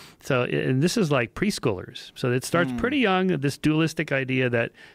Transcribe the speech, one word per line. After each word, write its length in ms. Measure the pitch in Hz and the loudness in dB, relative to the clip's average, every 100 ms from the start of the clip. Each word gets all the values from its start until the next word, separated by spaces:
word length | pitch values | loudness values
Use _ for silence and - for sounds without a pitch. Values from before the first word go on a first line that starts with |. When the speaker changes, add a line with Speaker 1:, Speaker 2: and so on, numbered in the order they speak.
| - - | -20 -10
Speaker 1:
So, 180 | - 127 | -2 0
and 400 | - 143 - 131 | 0 0 0 2
this 140 | 170 240 | 2 2
is 120 | 165 | 2
like 260 | 139 117 - | 0 0 -2
preschoolers. 760 | 214 - 123 92 - - - - | -2 0 -2 -2 -6 -14 -16 -4
So 180 | 127 | -2
it 100 | 127 | -2
starts 280 | - 165 156 | 0 0 0
Speaker 2:
Mm. 60 | 120 | 0
Speaker 1:
pretty 180 | 240 294 | 0 2
young, 300 | 214 185 190 | 2 2 0
this 300 | 160 139 - | 0 -2 0
dualistic 540 | 151 156 160 - 151 | 0 2 0 -2 -2
idea 380 | 135 131 131 127 | -2 -2 0 0
that 240 | 117 120 - - | 0 -2 -6 -20